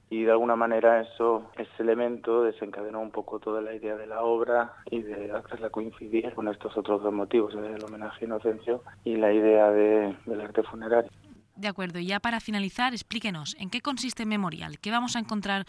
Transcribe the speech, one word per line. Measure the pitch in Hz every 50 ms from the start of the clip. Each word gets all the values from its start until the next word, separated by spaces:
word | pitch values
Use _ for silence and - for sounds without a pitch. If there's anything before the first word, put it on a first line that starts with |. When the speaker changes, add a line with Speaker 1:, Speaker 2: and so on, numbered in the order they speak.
| _ _
Speaker 1:
y | 113 110 113
de | 113
alguna | 113 113 120 120 117
manera | 117 117 117 113 113 113 117 117 113
eso, | 113 113 - - 117 117 113 110 110 - -
ese | - 110 - - -
elemento | 113 113 113 117 120 120 120 110 - 117 113 120 120
desencadenó | 113 107 - 110 101 98 101 104 107 110 110
un | 110 110
poco | - 110 101 - 110 104
toda | - 110 107 110
la | 107 110 113
idea | 107 110 107 107
de | 107 110
la | 107 110 110
obra | 117 117 117 113 120 120 120 120 117 117 - - - -
y | 117 117
de | 110 107 104 101 101 104
hacerla | 107 113 110 - 123 110 110 107
coincidir | - 110 110 113 - - 113 107 110 113 110 120 113
con | 117 107
estos | 107 101 - - 107 -
otros | 110 95 - 104 98
dos | 101 104
motivos, | 104 101 101 98 - 117 107 104 107
el | 104 104 107 110 107 107
homenaje | 107 107 107 110 107 - - 117
a |
Inocencio | 113 113 107 - 113 107 107 - 120 120 247 - - - - -
y | 117 113
la | 110 107 104 104
idea | 107 107 110 107 107 107 104
de, | 104 104 104 107 107 107 104 101 92 - -
del | 117 113 107
arte | 107 104 - 113
funerario. | 107 - - 113 110 110 117 117 117 - - - - - - - _ _ _
Speaker 2:
De | - 202 208
acuerdo, | 185 - 185 180 165
y | 175 175
ya | 185 196 202
para | - 233 233 226
finalizar, | - - 214 202 196 185 - - 247 262 247
explíquenos, | 196 - - - 185 - 214 180 156 143 - - -
¿en | 202 180
qué | 233 247
consiste | - 294 269 240 - 247 - - 226
Memorial? | 214 214 208 196 170 156 165 160 156 151 -
¿Qué | - 202
vamos | 226 240 247 240 -
a | 240
encontrar | 214 - 220 208 190 202 196 196 190